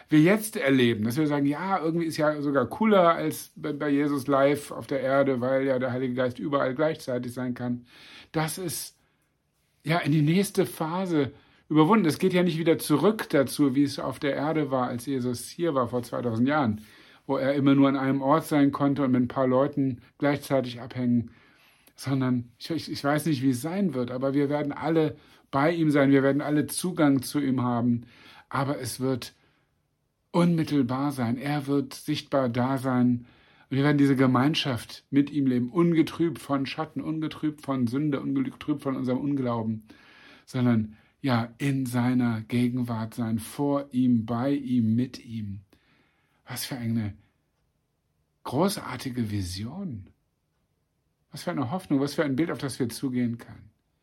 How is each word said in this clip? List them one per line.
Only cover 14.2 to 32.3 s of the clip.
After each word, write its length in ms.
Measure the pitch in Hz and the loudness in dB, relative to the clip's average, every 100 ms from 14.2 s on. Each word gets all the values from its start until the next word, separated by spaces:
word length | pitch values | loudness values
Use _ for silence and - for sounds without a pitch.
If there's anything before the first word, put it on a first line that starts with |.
| 143 139 | -4 -2
Erde 340 | 147 156 135 | -2 -2 0
war, 160 | 135 123 | 0 -2
als 180 | 120 | -4
Jesus 440 | 147 131 123 120 - | -4 -4 -2 -4 -8
hier 260 | - 170 | -4 0
war 140 | 135 117 | 0 0
vor 160 | 123 | -2
zweitausend 420 | 120 135 120 113 131 | -4 -4 -2 2 2
Jahren, 360 | 151 113 104 - - - - - | 2 2 -2 -8 -20 -20 -14 -4
wo 120 | 135 | -2
er 160 | 135 | 0
immer 200 | 143 139 | 2 4
nur 140 | 139 139 | 6 4
an 80 | 135 | 2
einem 260 | 135 139 | 0 0
Ort 220 | 135 160 | 2 2
sein 260 | 156 147 143 | 2 2 2
konnte 320 | 143 143 139 | 2 0 2
und 80 | 131 | 2
mit 120 | 123 | 2
ein 40 | 123 | 2
paar 220 | 139 131 | 0 2
Leuten 520 | 127 143 143 135 120 - - | 4 2 0 -2 -4 -12 -2
gleichzeitig 600 | 143 143 - 135 123 120 | -2 0 0 -2 -2 -8
abhängen, 520 | 120 131 123 120 117 - _ _ _ _ _ - | -10 -4 2 2 0 -12 _ _ _ _ _ -10
sondern 560 | 131 135 127 123 120 - | -4 -2 0 -2 -4 -12
ich, 140 | - | -8
ich, 220 | 156 - | -6 -6
ich 100 | 156 | -4
weiß 240 | 139 151 160 | 0 0 0
nicht, 160 | 127 | 0
wie 80 | 135 | 0
es 120 | 123 | 0
sein 320 | 156 190 185 | -2 -2 -2
wird, 180 | 127 123 | -2 -4
aber 200 | 127 135 | -4 -2
wir 160 | 139 143 | 0 0
werden 220 | 143 143 | 0 -4
alle 460 | - 151 165 151 - - _ - | -4 0 2 0 -2 -20 _ -4
bei 220 | 135 156 | 0 2
ihm 180 | 170 156 | 2 4
sein, 220 | 143 139 | 4 6
wir 100 | 139 | 6
werden 180 | 135 139 | 4 2
alle 280 | 139 151 143 | 0 -2 -2
Zugang 540 | - 185 170 143 135 | -4 -4 2 2 2
zu 180 | - 147 | 0 -2
ihm 200 | 135 127 | 0 0
haben, 440 | 123 120 123 120 - - - - - | 0 0 2 0 -4 -20 -20 -20 -8
aber 300 | 131 131 143 | -4 -2 -4
es 220 | 123 - | -6 -4
wird 340 | 131 127 - _ _ _ _ _ _ _ _ _ _ | -2 -4 -6 _ _ _ _ _ _ _ _ _ _
unmittelbar 800 | 175 175 160 151 143 123 131 143 | 2 2 2 0 0 0 0 -2
sein, 260 | 131 117 120 | -2 -2 -2
er 300 | 143 147 135 | -2 -4 -2
wird 280 | 143 127 | -2 -2
sichtbar 540 | - - 147 - | -8 -6 -6 -2